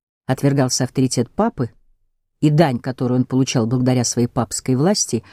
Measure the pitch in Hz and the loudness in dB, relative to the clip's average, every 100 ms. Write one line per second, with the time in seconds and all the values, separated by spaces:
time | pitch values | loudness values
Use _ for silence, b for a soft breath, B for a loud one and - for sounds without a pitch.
0 | _ _ - 131 143 139 127 - 127 - | _ _ -6 -2 0 2 0 0 -2 0
1 | 131 - 117 - 226 - 120 - _ _ | 0 0 -4 -2 -2 -2 -6 -8 _ _
2 | _ _ _ _ 151 147 160 120 - 123 | _ _ _ _ 2 4 2 0 -6 -4
3 | 123 127 123 131 131 131 113 127 127 127 | 0 0 0 0 0 0 0 0 2 2
4 | 117 - 120 - 117 - - 131 165 208 | 0 0 -2 -2 -6 -6 -2 0 2 0
5 | - 113 b | -2 -4 b